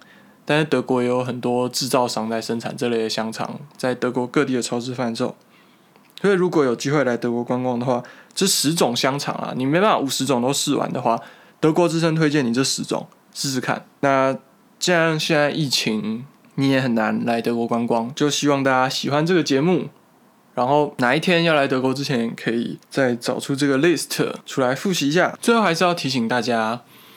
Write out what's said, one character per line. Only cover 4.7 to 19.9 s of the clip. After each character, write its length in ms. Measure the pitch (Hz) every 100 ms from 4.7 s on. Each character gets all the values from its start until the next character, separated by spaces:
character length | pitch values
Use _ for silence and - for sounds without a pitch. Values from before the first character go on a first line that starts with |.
| 120
市 160 | 123
贩 220 | 123 120 113
售。 180 | 123 - _ _ _ _ _ _ _ -
所 100 | 190
以 40 |
如 140 | 190 180
果 160 | 165
有 100 | 131
机 160 | 117 135
会 140 | 151
来 140 | 127 117
德 120 | 120
国 140 | 120
观 180 | 120 123
光 160 | 127 120
的 60 |
话， 180 | 120 123 - - -
这 120 | - 190
十 280 | - 135
种 220 | 170 147 120
香 220 | 135 139
肠 160 | -
啊， 180 | - - -
你 100 | 135
没 120 | 160
办 120 | 214
法 80 | 139
五 100 | 135
十 160 | -
种 160 | 131 123
都 100 | 123
试 240 | 143 -
完 160 | 117 -
的 100 | 131
话， 200 | 123 113 - - - _
德 100 | 160
国 160 | 160 175
之 140 | 165
声 140 | 165
推 160 | 160 151
荐 140 | 147
你 80 | 120
这 120 | 120
十 180 | 135 -
种 240 | - - - _ _
试 160 | - 143
试 100 | 131
看。 240 | - - - _
那 340 | 139 135 135 135 - _ _ _
既 120 | -
然 300 | 170 165 156
现 180 | - 156
在 120 | 143
疫 180 | 156 143
情， 560 | - 120 107 104 113 139 _ _
你 160 | - 135
也 100 | 135
很 140 | 131
难 280 | 113 107 110 120
来 160 | 117
德 120 | 117
国 120 | 117 117
观 200 | 120 117
光， 240 | 117 117
就 160 | - 147
希 180 | 139 143
望 160 | 139
大 60 | 135
家 180 | 131 127
喜 220 | - -
欢 160 | 143 165
这 80 |
个 80 | 180
节 180 | 151 135
目， 280 | 170 165 -